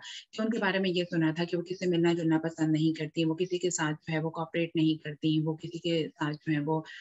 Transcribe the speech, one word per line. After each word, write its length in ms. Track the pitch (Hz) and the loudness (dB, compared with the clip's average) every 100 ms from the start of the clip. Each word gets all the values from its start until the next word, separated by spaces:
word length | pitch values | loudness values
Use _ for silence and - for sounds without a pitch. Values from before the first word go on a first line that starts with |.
| - - - | -10 -16 -12
कि 100 | - | -4
उनके 140 | 220 226 | -2 0
बारे 220 | 196 190 | 0 2
में 100 | 190 | 0
ये 140 | 175 | 0
सुना 280 | 175 170 160 | 0 2 2
था 120 | 160 170 | 2 -2
कि 120 | 175 | -2
वो 60 | |
किसी 220 | 175 185 180 | -4 -4 0
से 60 | |
मिलना-जुलना 460 | 170 170 170 165 156 | 4 4 4 2 2
पसंद 340 | 160 160 156 | 0 0 2
नहीं 220 | 156 160 | 4 2
करती, 320 | 160 156 165 160 | 0 -2 0 0
वो 100 | 160 | 0
किसी 220 | 180 180 | -2 -2
के 140 | 180 | -2
साथ 220 | 165 156 | 0 -2
जो 200 | 156 - | -2 -2
है 80 | 156 | -2
वो 80 | 160 | -2
कोऑपरेट 420 | 165 160 170 165 165 | -4 -4 -2 0 2
नहीं 220 | 156 156 | 2 2
करती, 440 | 151 147 160 156 | -4 -4 0 2
वो 120 | 156 | 0
किसी 260 | 156 165 170 | -2 -6 -6
के 280 | 170 165 143 | -2 0 -2
साथ 260 | - 151 | -4 -4
जो 180 | 151 - | -4 -2
है 80 | 151 | 0
वो 260 | 143 160 156 - | 0 -2 -4 -14